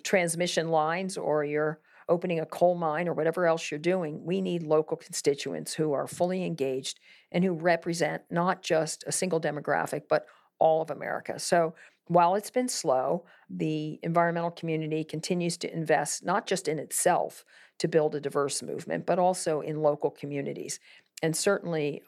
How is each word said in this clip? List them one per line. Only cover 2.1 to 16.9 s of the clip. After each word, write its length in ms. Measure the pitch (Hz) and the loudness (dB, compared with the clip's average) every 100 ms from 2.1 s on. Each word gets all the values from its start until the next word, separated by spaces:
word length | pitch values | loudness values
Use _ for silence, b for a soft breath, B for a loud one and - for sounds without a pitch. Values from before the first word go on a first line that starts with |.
| 170 185 160 | 0 2 -2
a 60 | 156 | -4
coal 300 | - 175 175 | 2 4 4
mine 320 | 160 151 175 | 0 0 -2
or 60 | |
whatever 320 | 139 160 180 170 | 0 0 2 2
else 260 | 165 - | 2 -2
you're 80 | 151 | -2
doing, 460 | 170 185 156 160 160 | 0 0 -2 -6 -4
we 160 | 190 | -2
need 220 | 185 170 | 0 -2
local 340 | 156 156 156 160 | 2 2 2 -6
constituents 760 | - - 147 139 139 156 - | -8 -2 0 0 -4 -8 -6
who 200 | - 156 | -2 0
are 140 | 135 151 | 0 -4
fully 360 | - 180 185 | -2 0 0
engaged 560 | 175 165 135 131 131 - b b b | -2 -2 -2 -2 -6 -12 b b b
and 140 | 180 190 | 2 2
who 80 | |
represent 720 | 165 175 165 175 170 147 - - | 2 4 2 0 0 0 -2 -4
not 320 | 170 180 - | 0 0 -2
just 440 | - 160 156 - - | 0 0 0 -6 -6
a 40 | |
single 280 | - 180 165 | -4 0 0
demographic, 640 | 160 147 151 143 151 147 - | -2 -4 0 0 0 -4 0
but 160 | 156 - b b _ | 0 0 b b _
all 220 | 160 160 | 4 4
of 80 | 165 | 0
America. 480 | 143 - - - - | -6 -6 -6 -6 -8
So 380 | - 175 165 B B B - | 0 2 2 B B B 2
while 280 | 175 170 202 | 4 4 2
it's 140 | 208 | 0
been 200 | 254 254 | -2 -2
slow, 560 | - 160 131 139 175 b b b | -2 0 2 2 -2 b b b
the 500 | 180 160 156 151 - | -4 -2 -2 -4 -6
environmental 480 | 170 170 170 170 170 | 0 2 2 0 -4
community 520 | 170 165 160 156 156 | -4 -4 -2 -2 -4
continues 540 | 156 156 - 180 175 170 | -4 -8 -4 -2 -2 -4
to 140 | - | -6
invest 540 | 165 156 156 147 - 160 | -4 2 2 2 -4 -2
not 220 | 202 - | -2 0
just 200 | 226 - | -2 -2
in 120 | 156 | -4
itself 680 | 131 | -4